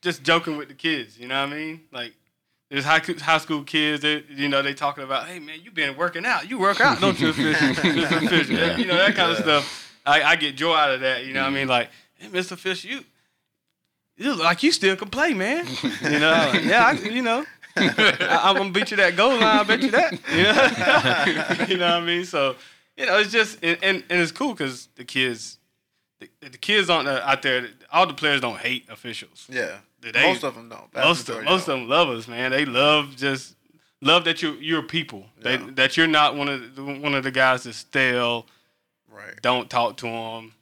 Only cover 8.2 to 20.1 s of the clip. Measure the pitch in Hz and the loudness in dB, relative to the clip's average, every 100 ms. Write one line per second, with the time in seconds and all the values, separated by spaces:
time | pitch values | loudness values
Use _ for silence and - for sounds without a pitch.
8.2 | 151 170 135 - 170 - 208 175 196 196 | 2 2 2 0 0 0 0 4 2 4
9.2 | 175 170 160 147 139 - - - - 151 | 0 2 2 2 2 -10 -18 -8 2 4
10.2 | 147 165 151 135 160 160 147 131 131 127 | 4 2 0 -2 2 4 4 2 0 -2
11.2 | 131 135 135 139 135 123 117 - _ _ | -4 -2 -2 -2 2 0 0 -10 _ _
12.2 | 202 185 180 180 190 180 185 269 - _ | -6 -6 -4 -6 -6 -6 -8 -12 -14 _
13.2 | _ _ _ _ _ _ _ _ _ _ | _ _ _ _ _ _ _ _ _ _
14.2 | 240 226 165 175 294 339 190 190 208 240 | -6 0 0 2 2 2 0 0 -4 -2
15.2 | 320 220 196 311 349 262 277 - - 147 | 0 0 -2 -2 -4 -6 -6 -4 -2 2
16.2 | 156 165 151 175 - 214 233 294 208 233 | 4 4 4 0 2 4 4 2 -2 -4
17.2 | 240 233 302 - - - - - 214 170 | -2 -2 -4 -16 -10 -2 0 4 2 2
18.2 | 180 - 185 196 196 180 214 202 185 175 | 0 2 4 2 0 -2 -2 2 2 4
19.2 | 226 247 220 214 208 226 269 233 330 | 4 4 4 4 4 2 2 2 2